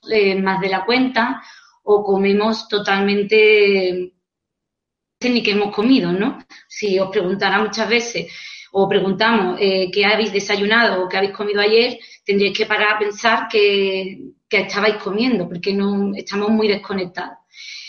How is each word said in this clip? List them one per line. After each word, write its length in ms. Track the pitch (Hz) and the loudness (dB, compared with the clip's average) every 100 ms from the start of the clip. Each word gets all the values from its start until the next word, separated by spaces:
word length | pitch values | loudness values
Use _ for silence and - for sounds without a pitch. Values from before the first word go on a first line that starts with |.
| - | -4
eh, 240 | 220 196 190 | 0 2 0
más 260 | 190 185 | 0 -2
de 80 | 190 | -2
la 160 | 190 202 | -2 0
cuenta 560 | 247 254 226 247 269 - - _ _ | 0 2 0 -2 -4 -12 -20 _ _
o 220 | - 208 202 | 2 2 2
comemos 640 | 196 196 202 220 220 - | 2 2 2 2 -2 -4
totalmente, 1400 | 208 202 196 202 202 202 220 214 214 202 196 185 180 180 _ _ _ _ _ _ _ _ _ _ _ | -4 0 0 2 0 2 4 6 6 6 4 0 -2 -6 _ _ _ _ _ _ _ _ _ _ _
ni 240 | 254 240 | 0 0
que 80 | 208 | 2
hemos 240 | 202 202 - | 0 0 0
comido, 380 | 226 262 175 | 2 4 2
¿no? 260 | 185 247 - - - - | 0 -2 -4 -12 -20 -20
Si 280 | - 208 190 | -8 -2 0
os 120 | 190 | 0
preguntara 520 | 214 180 196 196 196 | -2 -2 0 0 0
muchas 280 | 214 214 208 | 0 -2 0
veces 420 | 233 233 175 170 - - - - | 0 -2 -6 -10 -12 -18 -20 -6
o 160 | 196 190 | 0 2
preguntamos, 680 | 196 185 180 220 226 180 180 | 2 0 2 2 2 0 0
eh, 320 | 196 190 185 | 0 0 -2
¿qué 140 | 196 202 | 0 2
habéis 260 | 208 214 | 2 0
desayunado 720 | 190 - 202 202 233 220 185 | -4 -2 -2 0 2 2 0
o 60 | 180 | -2
qué 80 | 190 | -2
habéis 160 | 196 | -4
comido 260 | 196 208 202 | -4 -4 0
ayer? 400 | 208 226 247 254 - - - | 2 4 2 -2 -16 -12 -2
Tendríais 320 | 202 196 202 | 0 0 0
que 80 | 208 | -2
parar 300 | 208 214 214 | 0 0 0
a 40 | |
pensar 500 | 208 202 226 233 233 | -4 -2 0 0 0
que, 720 | 220 202 202 196 190 190 190 - - - | 2 2 2 0 -2 -6 -12 -18 -20 -4
que 120 | 202 | -2
estabais 360 | 190 202 214 214 | -2 -2 0 0
comiendo, 540 | 196 202 254 214 175 | -4 -2 0 0 -2
porque 240 | 175 196 | -6 -4
no, 420 | 196 196 202 202 196 | -2 0 0 -2 -4
estamos 340 | - 202 208 | -8 -4 0
muy 200 | 220 214 | 2 2
desconectados. 680 | 196 - 196 180 - 175 - _ - - - | 0 -4 -6 -6 -10 -12 -14 _ -20 -18 -18